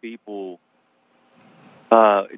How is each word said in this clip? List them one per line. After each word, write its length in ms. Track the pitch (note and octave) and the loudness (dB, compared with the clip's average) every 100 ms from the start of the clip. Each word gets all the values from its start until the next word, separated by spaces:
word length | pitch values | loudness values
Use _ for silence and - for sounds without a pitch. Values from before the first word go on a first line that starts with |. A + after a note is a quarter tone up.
people, 580 | A2+ A#2 - G2+ F#2+ F2 _ _ _ _ _ _ _ _ _ _ _ _ _ | -20 -20 -18 -16 -16 -18 _ _ _ _ _ _ _ _ _ _ _ _ _
uh, 320 | A#2 A2 G2+ G2 | 2 4 0 -4